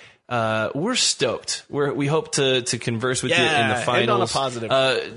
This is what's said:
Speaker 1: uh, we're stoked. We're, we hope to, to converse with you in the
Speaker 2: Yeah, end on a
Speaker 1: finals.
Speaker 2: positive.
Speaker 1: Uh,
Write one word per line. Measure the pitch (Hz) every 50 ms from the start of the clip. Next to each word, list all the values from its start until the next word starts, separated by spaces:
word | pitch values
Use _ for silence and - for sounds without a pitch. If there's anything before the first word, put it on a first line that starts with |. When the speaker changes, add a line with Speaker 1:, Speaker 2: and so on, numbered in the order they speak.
| - - - _ _ -
Speaker 1:
uh, | 123 120 113 110 110 110 107 - -
we're | 139 170 233 254
stoked. | - - - - - 139 120 98 - - - - - - -
We're, | 143 143 143 143
we | 104 135 143
hope | 139 156 156 151 -
to, | - 156 139 131 131 127
to | 120 - - 117
converse | - 123 117 110 123 127 131 -
with | - 127
you | 165 175
in | 170
the | -
Speaker 2:
Yeah, | 151 143
end | 139 131 127 123 - - 120 123 120 120
on | 120 120
a | 117
Speaker 1:
finals. | 117
Speaker 2:
positive. | - 135 135 131 123 117 113 110
Speaker 1:
Uh, | 131 135 131 131 123 92 69 80 -